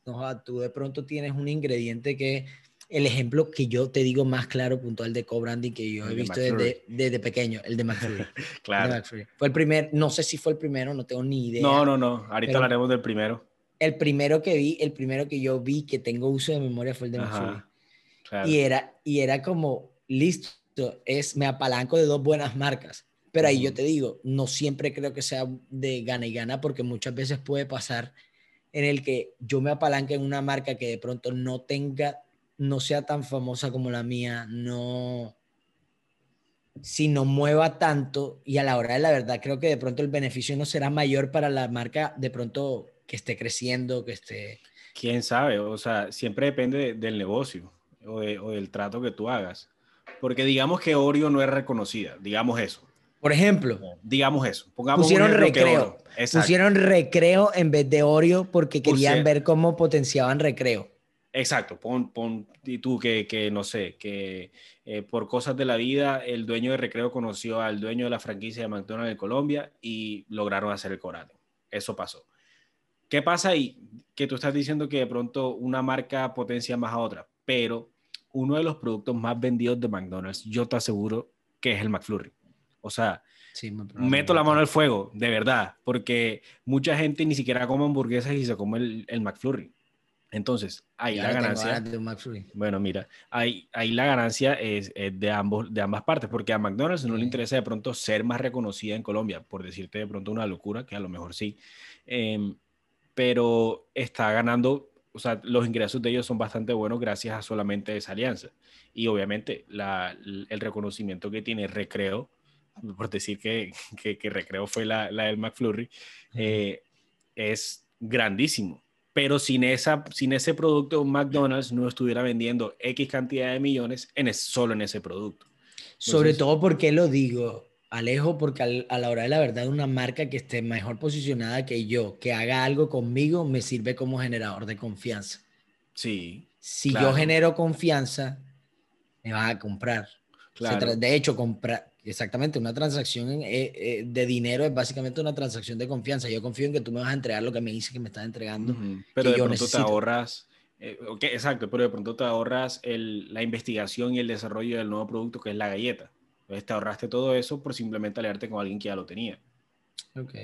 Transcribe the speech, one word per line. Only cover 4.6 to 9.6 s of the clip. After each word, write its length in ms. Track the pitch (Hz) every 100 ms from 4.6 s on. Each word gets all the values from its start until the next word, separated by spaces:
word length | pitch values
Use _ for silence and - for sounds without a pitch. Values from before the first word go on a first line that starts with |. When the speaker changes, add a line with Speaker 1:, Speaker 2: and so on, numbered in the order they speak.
| 127 127
Speaker 1:
puntual 320 | 120 110 113
de 140 | 117 117
co-branding 480 | 117 117 120 120
que 180 | 117 110
yo 140 | 107 107
Speaker 2:
El 80 |
Speaker 1:
he 20 | 117
Speaker 2:
de 60 |
Speaker 1:
visto 180 | 120 131
desde, 140 | 127
Speaker 2:
McFlurry. 280 | 113 120 123 -
Speaker 1:
desde 320 | 120 131 120
pequeño, 420 | 117 123 117 107 -
el 100 | 117
de 80 |
McFlurry. 400 | 117 104 120 101
Speaker 2:
<laughs> 400 | 98 - - -
Claro. 220 | - 101 98
Speaker 1:
El 60 |
de 40 | 117
McFlurry. 260 | - 110 104 _
Fue 120 | 143
el 60 |
primer, 360 | 143